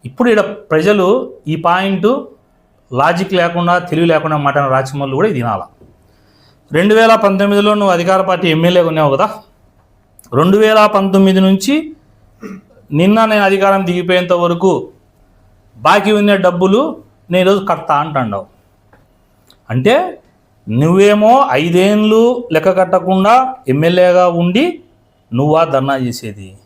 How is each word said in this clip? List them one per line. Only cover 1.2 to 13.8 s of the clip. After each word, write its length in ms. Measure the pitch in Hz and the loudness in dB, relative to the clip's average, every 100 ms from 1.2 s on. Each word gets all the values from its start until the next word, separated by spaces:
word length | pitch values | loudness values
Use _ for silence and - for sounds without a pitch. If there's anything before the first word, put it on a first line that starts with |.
| - - 151 | -4 -12 -8
ఈ 80 | 160 | -4
పాయింట్ 500 | 170 180 196 185 202 277 - _ _ _ _ _ _ | -2 -2 -2 -2 -2 -2 -6 _ _ _ _ _ _
లాజిక్ 400 | 123 151 175 190 | -2 -2 -2 -2
లేకుండా, 460 | 185 170 170 170 180 | -2 -2 -2 -2 -2
తెలివి 300 | 175 151 170 | -2 -2 0
లేకుండా 280 | 156 156 151 | 0 -2 -2
మాట్లాడిన 360 | 139 131 135 | -2 -2 0
రాచమల్లు 440 | 131 131 143 139 135 | -2 -2 -8 -6 -2
కూడా 120 | 214 | -2
ఇది 100 | 139 | -2
వినాల. 240 | 117 98 - _ - _ _ _ _ _ _ _ _ | -4 -6 -10 _ -20 _ _ _ _ _ _ _ _
రెండు 220 | 151 196 | -2 2
వేల 200 | 214 226 | 4 4
పంతొమ్మిదిలో 600 | 226 202 190 202 202 208 | 4 2 0 0 0 0
నువ్వు 180 | 208 196 | 0 0
అధికార 280 | 175 175 190 | 0 0 0
పార్టీ 280 | 185 175 175 | 0 -2 0
ఎమ్మెల్యేగా 400 | 160 170 180 165 | 0 2 2 0
ఉన్నావు 280 | 160 147 135 | 0 0 0
కదా, 140 | 214 - _ _ _ _ _ _ _ _ _ | -2 -6 _ _ _ _ _ _ _ _ _
రెండు 240 | 127 175 202 | 0 2 2
వేల 280 | 214 220 214 | 4 4 2
పంతొమ్మిది 540 | 202 196 190 190 190 | 2 0 2 4 4
నుంచి 560 | 190 190 - 302 311 - _ _ _ _ 208 196 _ _ _ | 2 0 0 -2 -4 -18 _ _ _ _ -18 -18 _ _ _
నిన్న 320 | 147 185 220 | 0 2 2
నేను 180 | 220 214 | 2 0
అధికారం 440 | 196 196 196 196 | 0 2 0 0